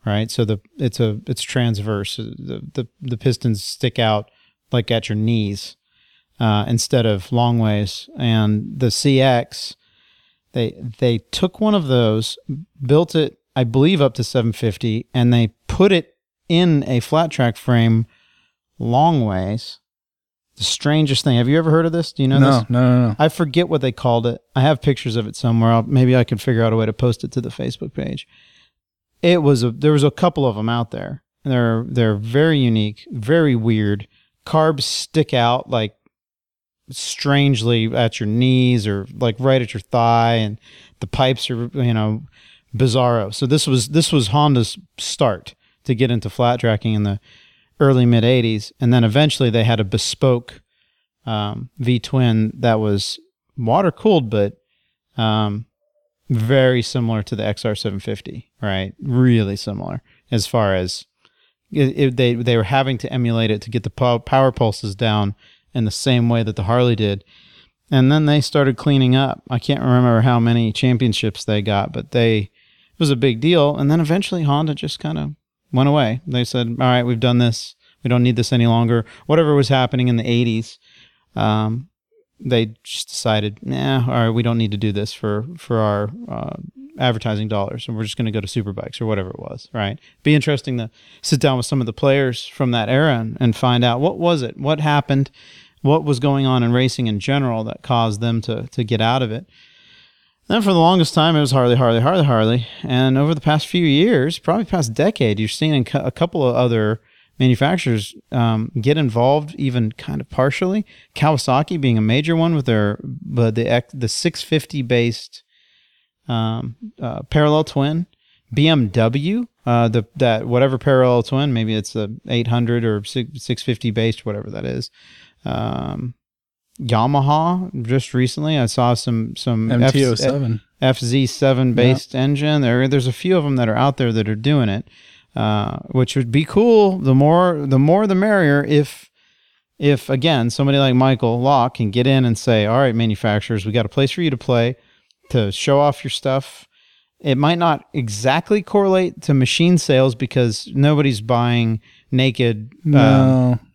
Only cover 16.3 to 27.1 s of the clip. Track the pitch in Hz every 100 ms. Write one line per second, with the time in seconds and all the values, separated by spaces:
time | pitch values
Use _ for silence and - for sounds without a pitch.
16.3 | _ _ 170 180 147 - 123 - 156 165
17.3 | - 120 110 - 120 113 113 110 _ _
18.3 | _ _ _ _ _ 117 120 160 156 110
19.3 | 95 92 110 - - _ _ _ _ _
20.3 | _ _ _ - - 147 151 151 135 -
21.3 | 120 120 151 160 160 165 170 160 - 135
22.3 | 139 135 131 113 123 127 123 120 107 151
23.3 | - 160 147 175 160 131 117 127 117 117
24.3 | 117 _ - 135 143 - 135 127 113 110
25.3 | - 123 113 113 117 113 135 127 127 120
26.3 | 110 - 117 117 113 110 110 127